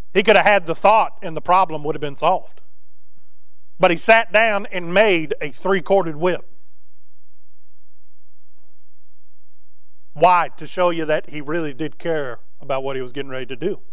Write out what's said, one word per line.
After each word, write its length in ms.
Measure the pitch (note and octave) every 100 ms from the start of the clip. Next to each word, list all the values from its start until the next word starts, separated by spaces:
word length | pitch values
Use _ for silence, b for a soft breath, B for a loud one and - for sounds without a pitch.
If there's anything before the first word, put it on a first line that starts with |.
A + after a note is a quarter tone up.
| -
He 100 | G3
could 120 | A3 G#3
have 100 | G3+
had 200 | G3+ E3
the 100 | D#3+
thought 420 | G3 A3 F#3 -
and 140 | F#3 D#3
the 60 |
problem 420 | - F3+ E3+ D#3
would 120 | D3 D3
have 60 |
been 160 | D3 C#3
solved. 440 | D#3 F#3 - - - - - - - - - - - - - -
But 120 | F#3
he 60 | -
sat 360 | - A3+ A3+
down 320 | G3+ A3+ G3+ A3
and 220 | F#3 E3+
made 420 | F#3 A3 F3 D#3 -
a 100 | D3+
three-corded 640 | - F#3+ F#3+ - G3 E3 D3
whip. 340 | F3+ E3 - - - - - - - - - - - - - - - - - - - - - - - - - - - - - - - - - - - - -
Why? 360 | D3 E3+ F3 D#3 -
To 80 | D3+
show 240 | - F3+
you 160 | E3+ D#3
that 240 | D#3 -
he 120 | D3
really 320 | D3 E3+ D3+
did 260 | C3 D3+ -
care 400 | E3+ D#3 C3+ A#2 - -
about 240 | C#3 C3+
what 120 | C3+ C3+
he 80 |
was 80 | B2
getting 180 | C#3 C3+
ready 160 | C3 B2+
to 100 | B2
do. 260 | F3+ F3+ -